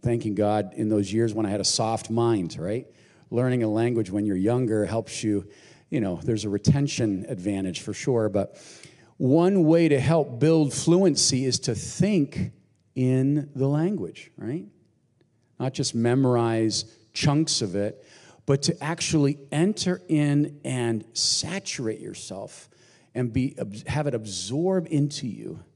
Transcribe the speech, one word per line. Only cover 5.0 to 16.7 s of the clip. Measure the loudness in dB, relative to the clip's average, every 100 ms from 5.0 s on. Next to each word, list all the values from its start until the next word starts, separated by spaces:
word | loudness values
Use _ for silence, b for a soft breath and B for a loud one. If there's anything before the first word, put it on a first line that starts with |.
| -6 -4
you, | -2 -2 -4 B B B B
you | -2
know, | -2 -2
there's | -2 -2
a | -2
retention | 0 2 2 0 -2 -2 -2 -6
advantage | -6 -4 -2 -4 -6
for | -8
sure. | -6 -2 0 2
But | 0 -4 B B B B B B B
one | 4 4 6 4 6
way | 6 6
to | 4
help | 4 2 2 2
build | 4 4 4
fluency | 0 2 6 4 4 2 2
is | 0 -2
to | -2 -4
think | -6 0 2 2 0 -2 -6 -8 _ _ _ -2
in | 2 4 2 0 -2
the | -2 0
language, | 2 0 -2 -6 -10 -20 -12
right? | -8 -8 -10 _ _ _ _ _ _ _ _ _
Not | -6
just | -2 -4
memorize | 0 2 4 4 4 2 2 0